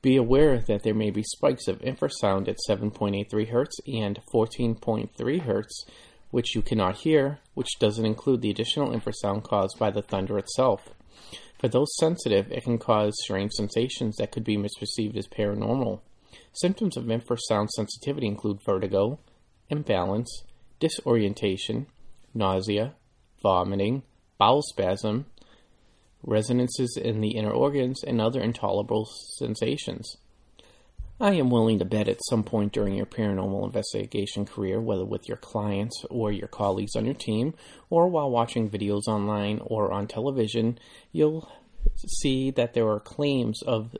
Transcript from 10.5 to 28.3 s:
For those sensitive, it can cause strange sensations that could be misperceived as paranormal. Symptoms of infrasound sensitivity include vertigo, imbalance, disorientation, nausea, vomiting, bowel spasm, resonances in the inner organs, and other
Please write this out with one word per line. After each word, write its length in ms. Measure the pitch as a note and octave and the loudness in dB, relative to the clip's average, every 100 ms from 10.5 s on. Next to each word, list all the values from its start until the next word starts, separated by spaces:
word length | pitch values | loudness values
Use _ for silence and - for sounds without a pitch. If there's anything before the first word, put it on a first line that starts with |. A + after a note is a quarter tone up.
| - C3 G2 - - - - - - - - | 2 2 2 -4 -20 -20 -20 -20 -20 -20 -4
For 80 | B2 | 0
those 260 | B2 D3 - | 2 2 2
sensitive, 500 | D#3+ E3+ B2 G2 G2 | 2 2 2 2 2
it 140 | - | -4
can 140 | - A#2 | -2 -2
cause 340 | - A2 G#2 G#2 | 2 4 4 0
strange 300 | - F#2+ G2+ | -4 -2 -2
sensations 640 | - G#2 - B2+ - A2+ G#2 | -2 -2 0 -2 -2 -4 -2
that 160 | A2 | -4
could 100 | - | -4
be 140 | A2+ G#2 | -2 -2
misperceived 600 | G2+ - G#2 - G#2+ A2 | -2 -6 -8 -4 -4 -4
as 120 | G2+ | -8
paranormal. 720 | - G#2 G#2 G#2+ C3 A#2 G2 - - _ - - | -4 -2 -2 -2 0 -2 -4 -12 -20 _ -20 -20
Symptoms 440 | - F3+ G3 G#3 - | -2 0 2 -2 -2
of 80 | |
infrasound 640 | A#2 A2+ A#2 A#2+ - A2 G#2 | -2 -4 -2 -4 0 0 0
sensitivity 580 | - G#2 - - C#3+ A#2 | -2 -6 -6 -6 -2 -2
include 320 | G2+ G#2+ G2+ - | -2 -4 -4 0
vertigo, 540 | F#2+ G2+ G2 G#2 C#3+ _ _ _ _ _ | 0 2 2 0 -2 _ _ _ _ _
imbalance, 760 | D3 D3 F#2+ F2+ G#2 A#2+ - - - - - | -6 0 0 2 -2 -4 -10 -14 -18 -20 -2
disorientation, 1040 | D#3+ - - A#2 G#2 G#2+ G#2 F#2+ - A2+ C#3+ _ - - - | -2 -2 2 2 2 0 -2 -2 -4 -4 -6 _ -18 -18 -12
nausea, 600 | A#2 G2 F#2+ G2 G#2 A#2 - _ _ _ _ | 0 2 2 0 -2 -2 -8 _ _ _ _
vomiting, 600 | G2+ F#2 F2+ G2 G2+ C3+ - _ _ _ | 2 4 2 0 0 -2 -6 _ _ _
bowel 240 | G2+ C#3 | 4 4
spasm, 640 | D3 - F2+ G2 A2 A2 D3 - - - _ _ _ _ _ _ | 2 -2 -2 0 -2 -2 -4 -18 -20 -20 _ _ _ _ _ _
resonances 720 | - G#2+ A2 B2 B2 - B2 - | -2 0 2 0 0 -2 -4 -2
in 200 | A#2 A2 | -2 0
the 160 | G#2+ A2 | -2 -2
inner 160 | G#2+ | 0
organs, 500 | A2+ C3+ C#3+ B2+ C3 | 2 2 2 -2 -2
and 200 | - A#2 | -2 0
other 180 | A2 | 0